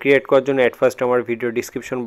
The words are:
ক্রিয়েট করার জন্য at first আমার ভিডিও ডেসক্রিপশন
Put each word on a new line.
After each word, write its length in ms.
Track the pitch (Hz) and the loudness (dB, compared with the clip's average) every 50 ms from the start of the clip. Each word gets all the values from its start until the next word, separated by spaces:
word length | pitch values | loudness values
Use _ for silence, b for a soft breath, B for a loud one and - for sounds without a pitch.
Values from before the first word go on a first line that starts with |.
ক্রিয়েট 220 | - 139 139 135 135 - | 2 2 2 2 2 2
করার 160 | 143 135 123 | 2 2 2
জন্য 120 | 139 135 135 127 113 | 2 0 2 2 0
at 60 | - - | 2 2
first 200 | 135 127 - - 127 | 0 0 0 0 -2
আমার 120 | 123 123 123 117 113 | 0 0 0 0 -2
ভিডিও 200 | 117 113 123 120 117 | -4 -4 -4 -4 -4
ডেসক্রিপশন 420 | 123 120 - - 131 113 - 131 127 120 | -4 -6 -6 -8 -12 -10 -8 -8 -4 -2